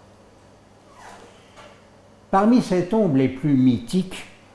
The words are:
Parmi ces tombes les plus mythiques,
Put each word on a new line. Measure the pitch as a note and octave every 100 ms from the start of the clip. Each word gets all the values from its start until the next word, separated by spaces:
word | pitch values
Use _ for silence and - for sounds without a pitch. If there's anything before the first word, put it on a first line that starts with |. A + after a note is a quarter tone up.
| - - - _ - _ _ _ - - - - - - - - - - - - - - -
Parmi | F#3+ G#3+ A#3+
ces | - F3+ F3
tombes | A3 F#3+ C3+
les | C3
plus | - D#3 C3+
mythiques, | B2+ A#2 - F#3 F#3 - - - -